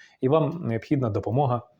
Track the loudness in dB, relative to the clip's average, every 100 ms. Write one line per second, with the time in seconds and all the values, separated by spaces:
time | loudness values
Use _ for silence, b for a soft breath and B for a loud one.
0 | b b 2 2 2 -2 -4 -4 -2 -2
1 | 0 -2 0 0 0 -2 -6